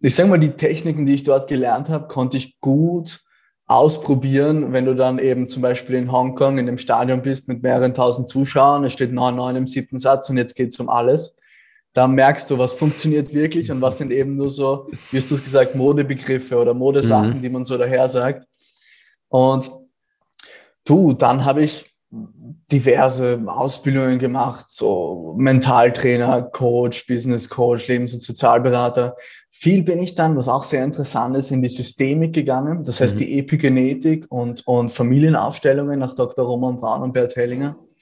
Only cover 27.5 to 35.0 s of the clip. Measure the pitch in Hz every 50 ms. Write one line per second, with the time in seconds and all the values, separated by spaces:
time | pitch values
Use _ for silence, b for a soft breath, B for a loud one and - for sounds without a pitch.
27.5 | - 131 120 120 120 113 - - 123 120 123 120 117 120 - - 117 - 131 117
28.5 | 117 120 123 131 123 123 123 123 123 127 123 123 - B B B B B B B
29.5 | - - - 165 190 190 160 185 175 170 185 175 - - 160 156 156 135 123 131
30.5 | 123 139 135 - 151 131 131 135 131 - 139 - - 117 120 123 131 139 131 -
31.5 | 139 127 127 123 - - 120 - - - 135 135 147 160 165 160 165 160 135 135
32.5 | 127 131 139 151 170 170 147 123 120 - 131 107 101 107 - - 135 139 139 -
33.5 | 160 - 143 135 127 127 127 131 139 131 - 160 156 156 160 - 123 123 120 120
34.5 | 123 - - - 123 120 120 117 - -